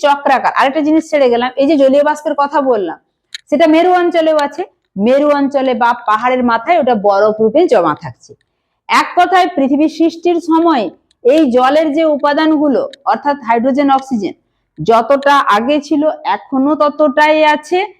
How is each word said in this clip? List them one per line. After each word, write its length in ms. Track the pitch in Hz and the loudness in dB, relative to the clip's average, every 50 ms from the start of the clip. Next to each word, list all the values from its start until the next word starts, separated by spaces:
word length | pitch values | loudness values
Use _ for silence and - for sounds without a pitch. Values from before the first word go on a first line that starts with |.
চক্রাকার, 500 | - 285 285 285 - 302 269 233 196 175 - - | 0 0 0 0 0 0 0 0 0 -2 0 0
আরেকটা 220 | 226 277 269 320 285 | 0 0 0 -2 0
জিনিস 160 | 302 311 320 311 - | 2 0 0 0 0
ছেড়ে 160 | 311 294 277 247 | 0 0 2 2
গেলাম, 180 | 254 254 240 254 254 - | 2 0 -2 -4 -2 -2
এই 60 | 277 277 | 0 2
যে 40 | 330 | 2
জলীয় 280 | 277 277 262 262 285 294 294 | 2 4 4 4 2 2 0
বাষ্পের 260 | 302 294 - 320 294 285 | -2 -2 -4 -6 -2 -2
কথা 160 | 285 285 302 311 277 262 | -2 -2 -2 -2 0 0
বললাম, 280 | 240 214 185 165 147 - _ _ _ _ _ _ - - _ _ | -2 -2 -2 -6 -10 -12 _ _ _ _ _ _ -20 -20 _ _
সেটা 160 | 294 269 339 320 311 | 0 2 2 4 4
মেরু 160 | 320 349 370 359 359 | 2 2 2 2 2
অঞ্চলেও 380 | 349 349 320 339 320 320 311 302 285 | 0 0 0 0 0 0 0 0 -2
আছে। 160 | 285 285 - 381 - _ _ _ _ _ | -4 -6 -10 -12 -12 _ _ _ _ _
মেরু 320 | 190 196 240 262 285 294 294 285 285 | -4 0 0 2 2 2 2 0 0
অঞ্চলে 340 | 285 269 277 277 262 269 247 220 | 0 -2 -2 -2 -2 -2 -2 0
বা 80 | 240 233 247 247 - 214 | 0 0 -2 -2 -2 -2
পাহাড়ের 340 | 214 220 240 254 262 254 247 240 | -2 0 0 -2 -2 0 0 0
মাথায় 280 | 226 226 226 302 359 339 | 0 -2 0 0 0 2
ওটা 140 | 269 247 247 208 190 | 2 0 0 2 2
বরফ 300 | 208 196 196 208 214 214 214 | 2 2 2 2 0 0 0
রূপে 200 | 220 220 220 302 359 330 | -2 0 2 2 2 2
জমা 220 | 247 196 170 160 147 - | 2 2 2 0 -4 -4
থাকছে। 300 | - 135 120 _ - - 110 _ _ _ _ _ _ _ _ _ _ - | -10 -16 -16 _ -20 -20 -20 _ _ _ _ _ _ _ _ _ _ -2
এক 200 | 214 262 285 - - 359 | -2 -2 -2 0 0 0
কথায় 280 | 359 349 381 370 359 - - | 0 2 2 0 0 0 0
পৃথিবী 300 | 285 269 254 285 269 311 311 302 - | -2 -2 0 0 0 0 -2 0 0
সৃষ্টির 400 | 330 330 - - - 349 349 339 330 311 | -2 -2 -2 -2 -2 -2 -2 -2 -2 -2
সময় 360 | 320 320 339 339 320 247 202 160 - _ _ _ _ _ _ | 0 2 2 2 0 0 -4 -6 -10 _ _ _ _ _ _
এই 160 | 240 277 320 320 262 226 | 2 2 4 2 2 2
জলের 320 | 254 254 262 285 311 330 311 277 | 2 2 2 2 0 0 0 -2
যে 80 | 320 330 311 294 | 0 0 0 0
উপাদানগুলো, 680 | 262 - 285 285 302 320 311 311 285 302 294 254 190 131 - - _ _ | 0 -2 -2 0 0 0 0 0 0 0 0 0 -2 -4 -6 -10 _ _
অর্থাৎ 320 | 180 220 226 - 285 285 285 254 | -4 -4 -2 -2 -4 -4 -4 -2
হাইড্রোজেন, 420 | 220 233 240 226 269 262 285 285 277 269 | -2 -2 0 0 0 0 0 2 2 0
অক্সিজেন, 380 | 277 269 - 262 214 196 - - _ _ _ _ _ _ _ _ - | 0 -2 -4 -6 -6 -6 -8 -10 _ _ _ _ _ _ _ _ -6
যতটা 560 | 156 208 226 226 233 233 277 269 269 277 285 277 - - 202 | -2 0 2 2 2 0 -2 0 2 2 2 2 2 0 0
আগে 200 | 208 226 254 294 302 285 | 0 0 -2 -2 -4 -2
ছিল 160 | - 320 294 302 311 - - - 165 196 | -2 -2 0 0 -2 -4 -4 -6 -6 -6
এখনো 360 | 208 - - 277 262 269 285 311 294 | -6 -6 -6 -4 -2 0 0 0 0
ততটাই 600 | 294 294 294 302 302 302 - 302 302 302 311 311 311 302 302 | 0 -2 0 0 0 0 2 2 2 2 2 2 2 2 0
আছে 240 | 302 302 - 349 359 403 392 - | -2 -4 -4 -4 -4 -4 -4 -10